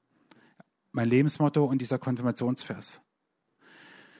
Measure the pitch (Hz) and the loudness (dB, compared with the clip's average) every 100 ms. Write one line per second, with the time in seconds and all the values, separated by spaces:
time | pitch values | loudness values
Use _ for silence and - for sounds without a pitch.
0 | _ _ _ - _ _ - _ _ 127 | _ _ _ -20 _ _ -20 _ _ -2
1 | 117 127 147 - 147 151 139 131 120 127 | 4 4 4 2 2 2 2 0 -2 -4
2 | 127 120 123 - 123 123 - 95 - - | -2 -2 -2 -2 -2 -4 -6 -10 -12 -20
3 | _ _ _ _ _ _ _ - - - | _ _ _ _ _ _ _ -20 -20 -20
4 | - | -20